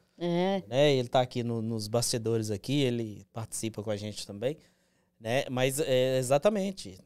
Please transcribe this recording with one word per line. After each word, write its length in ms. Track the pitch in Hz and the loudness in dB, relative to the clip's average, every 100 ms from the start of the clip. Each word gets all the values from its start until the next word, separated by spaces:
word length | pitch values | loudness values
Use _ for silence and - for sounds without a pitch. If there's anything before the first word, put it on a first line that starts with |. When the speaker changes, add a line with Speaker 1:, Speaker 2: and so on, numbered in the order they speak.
| _ - | _ -6
Speaker 1:
É. 460 | 175 170 185 196 170 | -2 0 2 0 0
Speaker 2:
né? 260 | 123 147 | 4 4
Ele 140 | 131 120 | 4 2
tá 140 | 131 | 2
aqui 220 | 127 123 | 0 -2
no, 180 | 117 117 | -2 -2
nos 260 | 113 113 107 | -2 -4 -2
bastidores 640 | 117 - 123 113 113 107 | 0 0 0 0 0 0
aqui, 300 | 101 - 143 | -4 -2 0
ele 420 | 131 120 113 101 101 | 2 0 -4 -10 -14
participa 480 | 113 110 - 113 107 | -10 -10 -6 -6 -4
com 80 | 107 | -4
a 40 | 104 | -4
gente 300 | 107 104 - | -6 -10 -10
também, 320 | 101 123 160 _ _ _ _ _ _ | -4 -4 -6 _ _ _ _ _ _
né? 260 | 110 127 - | -2 -2 0
Mas, 300 | 127 131 135 | 0 0 0
é, 380 | 139 127 131 131 | 2 2 4 2
exatamente, 800 | 123 143 214 214 190 - 104 95 | 2 4 4 2 -2 -6 -12 -16